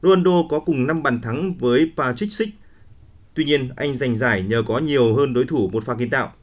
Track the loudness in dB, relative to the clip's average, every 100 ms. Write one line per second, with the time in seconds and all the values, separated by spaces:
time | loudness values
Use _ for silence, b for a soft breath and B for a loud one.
0 | 4 4 4 2 2 -2 -2 -2 0 0
1 | 0 -2 -4 -4 -4 -2 2 2 2 0
2 | -4 -2 -6 -4 -6 -6 b b b -20
3 | -20 -20 -16 -6 0 0 -2 -6 -6 -2
4 | -2 0 0 0 0 -2 0 -2 0 2
5 | 4 4 2 2 0 0 0 -2 -4 -4
6 | -2 -2 -4 -10